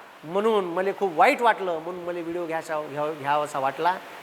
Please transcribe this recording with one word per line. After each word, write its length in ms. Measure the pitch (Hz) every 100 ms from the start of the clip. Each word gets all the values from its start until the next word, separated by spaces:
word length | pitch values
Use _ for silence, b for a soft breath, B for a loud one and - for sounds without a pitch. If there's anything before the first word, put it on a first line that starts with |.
| - -
म्हणून 400 | 151 185 220 214
मला 260 | 180 170 190 190
खूप 140 | 196
वाईट 260 | 156 208 277
वाटलं, 360 | 233 202 190 160
म्हणून 260 | 165 180
मला 160 | 170 175
व्हिडिओ 260 | 165 170 170
घ्यायचा, 340 | 160 160 156
घ्याव-, 340 | 151 139 151
घ्यावासा 440 | 156 135 147 143 143
वाटला, 380 | 135 139 165 185 - -